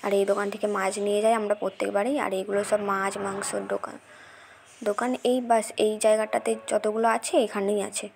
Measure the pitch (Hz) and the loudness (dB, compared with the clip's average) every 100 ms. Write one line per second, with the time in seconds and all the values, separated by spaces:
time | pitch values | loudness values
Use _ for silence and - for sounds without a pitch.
0 | 208 196 196 202 202 208 208 202 190 202 | 2 2 2 0 -2 -2 -2 0 -2 -2
1 | 202 208 220 226 202 208 190 - 202 202 | 0 2 2 2 0 -2 -4 -4 -2 0
2 | 220 285 214 190 196 202 202 214 202 196 | 0 0 0 -2 0 -2 0 0 0 0
3 | 196 202 196 196 202 202 196 196 - - | 0 -2 -4 -4 -4 -6 -4 -6 -6 -12
4 | - - - - - - - - 214 208 | -20 -20 -20 -20 -20 -20 -20 -6 -4 -2
5 | 240 254 240 254 240 233 220 - 214 214 | -2 0 2 0 4 2 2 0 0 4
6 | 220 220 214 220 226 220 - 214 214 214 | 4 4 2 -2 0 -4 -2 0 0 2
7 | 226 226 - 330 214 208 196 208 202 - | 2 2 2 2 2 0 0 0 -2 -6
8 | 202 | -10